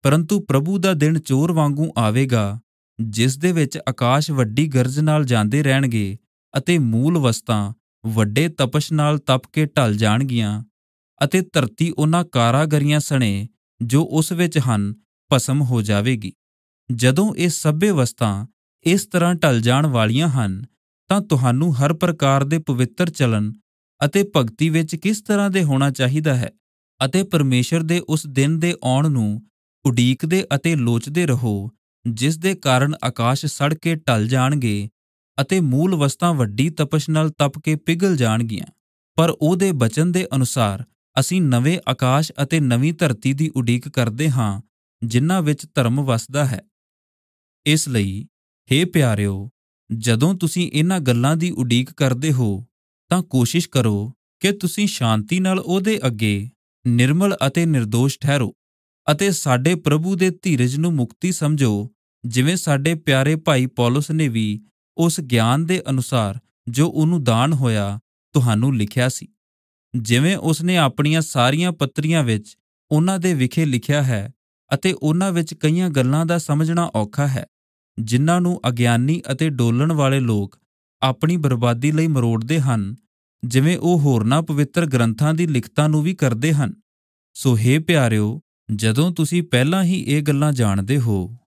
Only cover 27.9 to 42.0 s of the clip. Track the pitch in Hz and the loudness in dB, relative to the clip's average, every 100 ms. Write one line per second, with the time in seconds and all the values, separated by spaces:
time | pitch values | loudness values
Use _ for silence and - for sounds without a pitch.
27.9 | 175 - 156 151 131 139 160 170 170 127 | -2 -2 -4 -2 0 0 0 -2 -2 -2
28.9 | 131 156 131 107 104 - _ _ _ 143 | 0 2 0 0 -4 -10 _ _ _ -2
29.9 | 120 123 127 160 185 190 143 165 160 120 | 2 2 2 0 -2 0 -2 0 0 0
30.9 | 117 123 151 175 120 120 101 104 _ _ | 0 -2 -2 0 0 0 -4 -6 _ _
31.9 | _ 120 110 139 160 185 190 143 127 143 | _ -8 -2 -2 0 -2 -2 0 2 2
32.9 | 151 123 120 117 139 151 - 143 156 165 | -2 -6 -2 -2 0 -4 -2 -2 -2 -4
33.9 | 160 - 117 110 131 131 147 120 101 101 | -2 0 0 0 0 0 0 -2 -2 -6
34.9 | _ _ _ _ - 139 190 151 127 180 | _ _ _ _ -6 -2 0 2 2 0
35.9 | 180 139 - 175 151 110 104 156 156 147 | 2 0 0 -2 0 -2 0 -2 -2 -2
36.9 | 156 151 156 156 - 143 151 160 151 - | -2 0 0 0 0 -2 -2 -4 -2 -2
37.9 | 170 190 160 113 110 117 107 - _ _ | 0 0 2 2 0 -2 -6 -10 _ _
38.9 | _ _ - 165 - - 180 196 151 113 | _ _ 0 0 2 0 2 0 2 0
39.9 | 151 170 175 - 135 127 135 107 98 - | 2 0 0 -2 -2 0 0 -2 -2 -10
40.9 | _ _ - 139 185 151 123 135 175 - | _ _ -4 0 0 2 2 2 0 -4
41.9 | 127 | -2